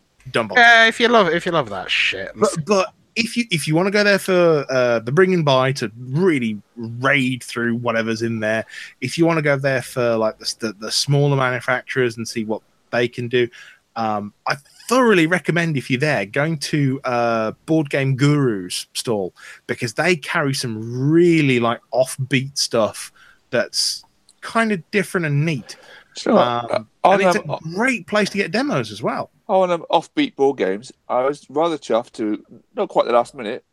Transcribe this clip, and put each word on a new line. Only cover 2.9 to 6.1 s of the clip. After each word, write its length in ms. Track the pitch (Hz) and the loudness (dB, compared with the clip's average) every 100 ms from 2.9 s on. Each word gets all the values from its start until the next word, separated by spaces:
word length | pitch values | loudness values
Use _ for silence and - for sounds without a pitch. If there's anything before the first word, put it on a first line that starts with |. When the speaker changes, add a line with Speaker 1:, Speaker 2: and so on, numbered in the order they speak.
| - _ - | -6 _ -6
Speaker 1:
if 200 | 226 233 | -4 -4
you, 100 | 233 | -2
if 160 | 160 151 | -2 0
you 80 | |
wanna 160 | 156 196 | 0 2
go 140 | 208 | 2
there 160 | 208 190 | 4 2
for, 440 | - 180 170 151 139 | 2 4 4 4 2
uh, 300 | 131 123 117 | 2 2 2
the 100 | 113 | 0
bring 240 | 147 190 | 2 4
and 100 | 180 | 4
buy 280 | 143 131 131 | 2 2 2
to 180 | 135 110 113 | -2 -6 -8
really 640 | 127 | -6